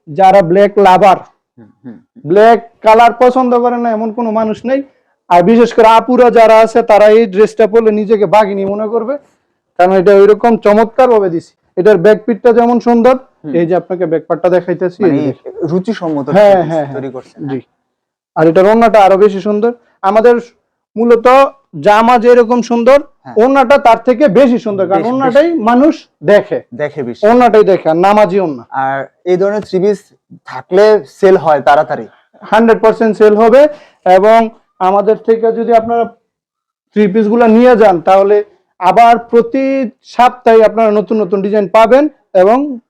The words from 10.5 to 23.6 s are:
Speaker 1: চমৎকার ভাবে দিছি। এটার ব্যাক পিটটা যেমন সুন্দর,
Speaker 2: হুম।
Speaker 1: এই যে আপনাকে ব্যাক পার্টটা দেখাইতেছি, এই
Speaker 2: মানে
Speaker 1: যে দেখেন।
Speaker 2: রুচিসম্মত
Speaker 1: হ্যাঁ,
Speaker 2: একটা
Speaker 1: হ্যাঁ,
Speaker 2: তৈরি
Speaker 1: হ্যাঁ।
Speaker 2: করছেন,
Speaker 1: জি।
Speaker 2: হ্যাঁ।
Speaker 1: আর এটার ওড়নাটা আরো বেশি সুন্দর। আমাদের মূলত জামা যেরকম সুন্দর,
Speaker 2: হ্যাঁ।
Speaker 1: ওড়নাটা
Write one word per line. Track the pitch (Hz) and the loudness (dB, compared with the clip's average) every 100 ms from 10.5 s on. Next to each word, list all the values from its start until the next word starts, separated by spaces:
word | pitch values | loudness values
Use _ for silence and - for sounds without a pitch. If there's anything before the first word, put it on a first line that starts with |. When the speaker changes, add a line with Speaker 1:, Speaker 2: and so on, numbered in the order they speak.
| 220 | 0
Speaker 1:
চমৎকার | 214 208 226 247 254 | 0 0 0 0 0
ভাবে | 220 190 | 0 -2
দিছি। | 165 - _ _ - | -6 -10 _ _ -2
এটার | 180 196 | 0 2
ব্যাক | 190 214 | 2 0
পিটটা | 226 220 247 | -2 -2 0
যেমন | 233 233 240 | 0 0 0
সুন্দর, | 240 233 240 254 - _ | 0 0 0 -2 -6 _
Speaker 2:
হুম। | 151 | -8
Speaker 1:
এই | 170 170 | -6 -4
যে | 180 | -4
আপনাকে | 170 180 165 | -6 -8 -6
ব্যাক | 160 - | -6 -6
পার্টটা | 160 180 | -4 -2
দেখাইতেছি, | 180 180 165 180 180 | -2 -4 -6 -8 -4
এই | 196 | -4
Speaker 2:
মানে | 139 | -2
Speaker 1:
যে | 143 | -4
দেখেন। | 127 - - 156 | -8 -14 -12 -8
Speaker 2:
রুচিসম্মত | 180 185 208 170 151 139 | -6 -6 -8 -8 -8 -2
Speaker 1:
হ্যাঁ, | 185 208 | 2 2
Speaker 2:
একটা | 190 | 2
Speaker 1:
হ্যাঁ, | 156 160 143 | -2 -6 -8
Speaker 2:
তৈরি | 139 | -10
Speaker 1:
হ্যাঁ। | 135 | -14
Speaker 2:
করছেন, | 127 - - 147 | -14 -20 -16 -12
Speaker 1:
জি। | |
Speaker 2:
হ্যাঁ। | 131 - _ _ _ _ _ _ - | -12 -12 _ _ _ _ _ _ -2
Speaker 1:
আর | 160 | 0
এটার | 165 190 | 2 2
ওড়নাটা | 226 233 208 | 2 2 2
আরো | 190 190 | 2 2
বেশি | 208 190 | 0 -2
সুন্দর। | 208 208 233 240 _ _ | -6 -4 -4 -6 _ _
আমাদের | 196 214 240 240 233 _ _ _ _ 214 | -4 0 2 0 -4 _ _ _ _ -4
মূলত | 233 226 247 269 277 - _ 160 | 0 2 2 2 2 -4 _ -4
জামা | 160 208 233 247 | 0 2 2 2
যেরকম | 233 247 226 247 | 2 2 2 -2
সুন্দর, | 233 240 233 277 302 _ | -4 -2 2 0 0 _
Speaker 2:
হ্যাঁ। | 135 123 | -8 -2
Speaker 1:
ওড়নাটা | 247 277 | 0 0